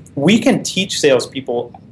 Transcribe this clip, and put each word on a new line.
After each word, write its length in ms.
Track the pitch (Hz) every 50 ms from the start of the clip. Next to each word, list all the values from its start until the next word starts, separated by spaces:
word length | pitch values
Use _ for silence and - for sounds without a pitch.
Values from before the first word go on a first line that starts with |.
| - - -
We 240 | 139 139 175 220 220
can 240 | - 269 208 - -
teach 360 | - - 185 190 - - -
salespeople 800 | - 143 131 120 - - - 135 131 - 120 120 - - - - - -